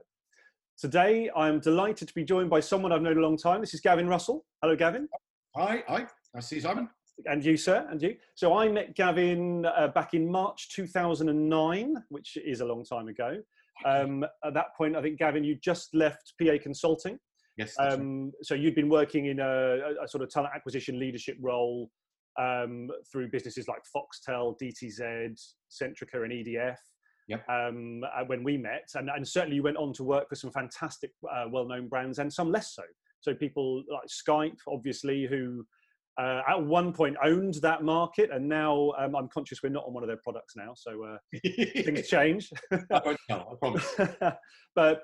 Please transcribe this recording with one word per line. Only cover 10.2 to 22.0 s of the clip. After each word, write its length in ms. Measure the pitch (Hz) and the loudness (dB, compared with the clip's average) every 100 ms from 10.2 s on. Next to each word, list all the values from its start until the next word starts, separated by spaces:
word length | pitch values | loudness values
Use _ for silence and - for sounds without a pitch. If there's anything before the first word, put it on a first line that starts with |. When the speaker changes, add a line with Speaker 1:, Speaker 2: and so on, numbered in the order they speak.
| 165 | 2
Speaker 1:
March 380 | 180 190 - - | 2 0 -4 -10
two 140 | - 180 | -8 -4
thousand 400 | 185 175 151 160 | 0 0 2 2
and 220 | 151 156 | 2 2
nine, 460 | 160 160 180 277 269 - | 4 2 0 -2 -4 -6
which 300 | 143 - 156 | -14 -12 -10
is 240 | 147 120 | -6 -4
a 40 | 120 | -4
long 200 | 117 120 | -4 -6
time 240 | 120 110 | -8 -6
ago. 260 | 107 120 196 - _ _ - 135 | -4 -4 -6 -10 _ _ -4 2
Um, 400 | 139 139 139 - - | 2 2 -2 -4 -6
at 100 | 151 147 | -4 -2
that 200 | - - | -2 -2
point, 220 | 156 156 | 0 0
I 40 | |
think, 180 | 151 151 | -2 0
Gavin, 220 | 156 147 | 0 2
you 140 | 147 147 | 0 0
just 400 | 180 175 - 156 | -2 -2 0 2
left 380 | 151 143 - - | 2 2 -10 0
P 120 | 165 | 2
A 100 | 147 | 2
Consulting. 580 | 143 143 165 156 190 254 _ _ _ - | 0 -2 0 0 -4 -10 _ _ _ -10
Speaker 2:
Yes, 180 | 110 - | -6 0
that's 140 | 139 | 0
right. 100 | 135 | 0
Speaker 1:
Um, 320 | 139 135 135 - | -2 -6 -8 -10
so 100 | 151 | -4
you'd 220 | 143 156 156 | 0 2 2
been 140 | 147 | 4
working 380 | 156 147 151 139 | 6 4 2 0
in 120 | 139 | 0
a, 60 | 135 | 0
a, 580 | 131 131 127 147 151 | 2 2 2 -2 -6
a 40 | 139 | -6
sort 120 | 135 | -6
of 80 | 131 | -4
talent 220 | 151 143 | -2 -2
acquisition 460 | 135 131 131 131 127 | -4 -8 -6 -6 -4
leadership 380 | 131 120 - 135 | -4 -6 -8 -6
role, 500 | 127 123 120 120 117 _ | -2 0 0 -2 -8 _